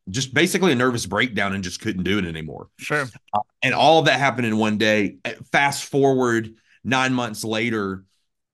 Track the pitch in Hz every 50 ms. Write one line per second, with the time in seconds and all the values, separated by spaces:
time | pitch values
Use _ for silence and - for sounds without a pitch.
0 | _ 95 92 127 135 127 120 143 170 185 - 185 180 180 139 120 123 127 120 117
1 | - 98 98 104 123 127 107 104 101 98 98 98 92 90 - - - 110 95 92
2 | 90 90 101 107 90 85 82 80 78 76 62 50 50 _ _ - - - 147 147
3 | 139 120 - - _ _ - 104 110 - _ _ 120 131 113 - 127 147 160 160
4 | 147 151 135 123 139 135 120 123 123 113 107 107 110 107 107 101 113 107 107 107
5 | 104 92 - - _ 120 113 - - _ - 156 143 143 131 - - - - 143
6 | 135 139 135 127 127 120 117 113 113 110 110 _ _ _ _ _ _ 101 127 131
7 | 131 131 131 123 123 113 107 - - 110 110 110 113 120 110 110 101 98 95 95
8 | 95 _ _ _ _ _ _ _ _ _